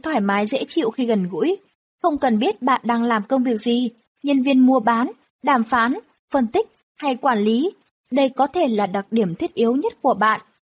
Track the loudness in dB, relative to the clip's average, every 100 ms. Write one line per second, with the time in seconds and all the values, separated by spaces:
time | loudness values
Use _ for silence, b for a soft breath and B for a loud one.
0 | -2 -2 0 0 -2 -4 -4 -2 -2 -2
1 | -2 0 -2 -2 -2 -2 _ _ _ _
2 | -4 -2 0 0 -2 -2 -2 -2 -2 -2
3 | 0 -2 0 -2 0 -2 0 -2 -2 -8
4 | _ _ -2 0 2 4 6 4 2 0
5 | -2 -6 _ _ -2 0 0 0 0 -2
6 | -10 _ _ -2 0 -2 -4 _ _ -8
7 | -6 -2 0 2 2 0 -2 -6 _ _
8 | -4 0 0 0 -2 0 0 0 -2 -4
9 | -2 -2 -2 -2 -6 0 0 0 -2 -2
10 | -2 2 0 0 -8 _ _